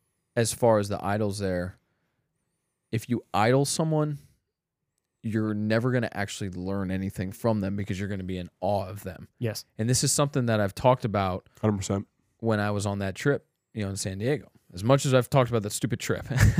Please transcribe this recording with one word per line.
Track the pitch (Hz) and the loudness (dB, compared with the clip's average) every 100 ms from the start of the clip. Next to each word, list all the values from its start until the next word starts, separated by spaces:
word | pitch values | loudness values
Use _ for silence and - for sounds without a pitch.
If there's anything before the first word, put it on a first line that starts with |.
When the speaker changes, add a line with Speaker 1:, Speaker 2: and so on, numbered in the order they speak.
| _ _ _ 120 | _ _ _ -2
Speaker 1:
as | 110 | 0
far | - 117 107 | 2 4 4
as | 101 | 2
the | 95 | -4
idols | 98 104 107 101 | -2 -2 -2 -2
there, | 95 90 87 - _ _ _ _ _ _ _ _ _ _ - | -2 -2 -4 -10 _ _ _ _ _ _ _ _ _ _ -6
if | 113 - | -6 -2
you | 120 - | -4 -2
idol | 98 113 135 | 2 4 4
someone, | 139 - 160 156 151 147 - _ _ _ _ _ _ _ _ _ | 2 0 0 0 -2 -4 -14 _ _ _ _ _ _ _ _ _
you're | 117 110 107 | -4 -2 0
never | 107 107 113 127 | 0 2 2 4
gonna | 123 113 | 0 0
actually | - 101 - 98 | -4 -6 -6 -8
learn | 90 92 98 92 | -6 -4 -2 -2
anything | 95 95 - 92 | -2 -4 -4 -8
from | - 117 107 | -2 0 0
them | 98 101 | 0 -4
because | 98 92 | -4 -4
you're | 98 | -4
gonna | 98 | -6
be | 92 92 | -6 -6
in | 85 - | -8 -6
awe | 92 101 92 | -2 -2 -4
of | 98 | -10
them. | 92 82 90 - | -12 -12 -16 -6
Speaker 2:
Yes. | 113 101 - - | -6 -6 -10 -4
Speaker 1:
And | 113 | 0
this | 127 | 2
is | 143 | 2
something | - 143 139 120 | 0 0 0 0
that | 107 | 2
I've | 101 | 0
talked | - 127 127 | 2 4 4
about | 113 101 95 92 - - | 2 0 0 -2 -8 -2
Speaker 3:
Hundred | 107 101 | 0 0
percent. | - 98 - _ _ - | 0 -2 -4 _ _ -6
Speaker 1:
when | 113 104 | -2 0
I | 104 | 0
was | 104 | -2
on | 101 101 | -2 -2
that | 98 | -4
trip, | - 143 139 _ _ _ | -2 0 0 _ _ _
you | 113 | -8
know, | 98 | -6
in | 98 | -4
San | 104 95 | -6 -4
Diego. | 120 143 - _ _ | -2 -2 -6 _ _
As | 90 | -2
much | 110 139 143 | 4 4 6
as | |
I've | 127 117 | 2 4
talked | 139 120 | 2 4
about | 117 | 0
that | 104 | -2
stupid | - 113 117 | -4 -4 -2
trip, | - - - 139 - - | -2 -4 -2 4 6 6